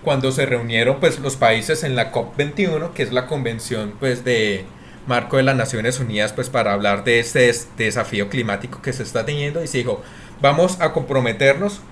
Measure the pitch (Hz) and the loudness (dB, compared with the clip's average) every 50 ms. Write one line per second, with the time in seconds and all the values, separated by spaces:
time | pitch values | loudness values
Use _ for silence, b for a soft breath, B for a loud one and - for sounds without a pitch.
0 | - 160 143 135 131 131 131 139 143 120 123 120 117 117 117 113 117 123 135 135 | 0 0 0 2 2 0 0 0 0 0 0 -2 -2 0 2 2 4 4 2 4
1 | - 160 127 - 139 139 - - 131 113 113 113 110 - 156 - - 143 131 120 | 2 2 2 2 -4 -6 -2 4 4 4 4 4 2 0 -2 0 0 -2 0 0
2 | 113 - - 123 110 - - - 143 147 143 - 196 175 160 151 160 170 - - | -2 0 -2 -4 -4 -4 -2 -4 -4 -2 0 -2 0 0 0 -2 -4 -6 -4 -4
3 | 131 110 120 127 127 - 156 139 127 117 117 113 - - 120 110 107 104 104 - | -4 0 0 -2 -2 -2 -4 -2 -2 -4 -4 -6 -6 -6 -4 -4 -4 -6 -8 -4
4 | 139 131 123 - 123 127 123 113 110 104 101 92 92 - B B B B B B | -2 -2 -2 0 0 0 2 2 2 2 0 -2 -4 -10 B B B B B B
5 | B - 123 120 120 - - 135 131 135 135 127 113 - - 110 110 123 127 135 | B 0 0 0 0 2 2 2 4 4 2 2 0 -2 -2 -2 -2 -2 -2 -2
6 | 131 110 107 104 107 107 - - 120 - - 123 113 104 101 101 104 104 101 104 | -4 -2 0 0 0 0 -2 -4 -6 -2 0 0 2 2 2 2 2 2 2 2
7 | 101 127 117 117 117 - - 147 123 120 117 - - - - - 113 110 98 123 | 2 2 2 2 2 2 4 4 4 4 4 2 -4 -10 -6 -2 -2 0 0 -2
8 | 107 - - 104 101 101 - 131 117 110 101 98 - 123 - - - 139 123 - | -2 -2 -2 -2 -2 -2 -2 -2 -2 0 -2 -4 -4 -10 -12 -8 -6 -6 -6 -6
9 | 117 - - 117 110 151 147 147 143 143 147 170 165 - - 131 120 120 107 - | -6 -4 -2 -2 -2 -2 -2 -2 -4 -2 -4 -4 -6 -2 -2 -2 -2 -2 -4 -4
10 | B B B B B B B B - 139 143 160 175 185 185 180 170 156 - 160 | B B B B B B B B 4 4 6 6 4 2 2 0 0 0 0 -2
11 | 135 - 139 131 123 117 110 - 139 135 139 147 196 208 202 - - - | -2 0 0 2 2 2 0 4 4 4 4 4 0 -4 -4 -6 -14 -18